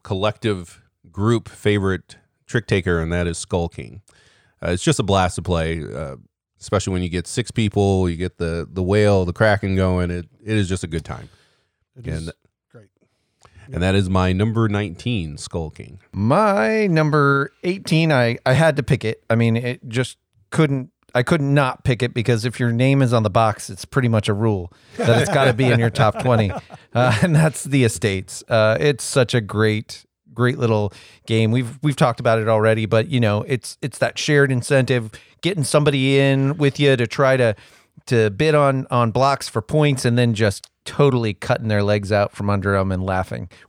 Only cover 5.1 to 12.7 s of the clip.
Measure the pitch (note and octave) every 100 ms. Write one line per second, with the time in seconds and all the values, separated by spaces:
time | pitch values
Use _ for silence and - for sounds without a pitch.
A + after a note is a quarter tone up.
5.1 | F#2+ F2+ - E2 E2+ D#2+ E2 A1+ A#1+ D2
6.1 | C2 G1+ _ _ _ - G2+ G2 F#2 F2+
7.1 | F2+ - - A#2 - G#2+ G#2 G2 F#2+ F2+
8.1 | E2 F2+ - E2+ E2 D#2+ F2+ F2+ G#2 G#2
9.1 | G2+ F2+ F2 A2 G2+ G2 F#2+ F#2 F2+ F2+
10.1 | F2 E2 _ G#2 G#2+ F#2 F#2 F2 D#2+ -
11.1 | - - _ _ _ _ _ _ C3 A#2+
12.1 | D#2 D#2+ - _ _ _